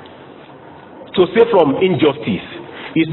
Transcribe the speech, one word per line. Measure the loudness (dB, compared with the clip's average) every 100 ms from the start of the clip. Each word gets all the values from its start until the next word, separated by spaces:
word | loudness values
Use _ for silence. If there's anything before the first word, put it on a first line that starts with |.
| -20 -20 -20 -20 -20 -20 -20 -20 -20 -20 -6 0
to | 2
save | 4 4 4
from | 2 2
injustice | 0 2 0 0 -4 -6 -6 -16 -16 -16 -6 -2
is | 0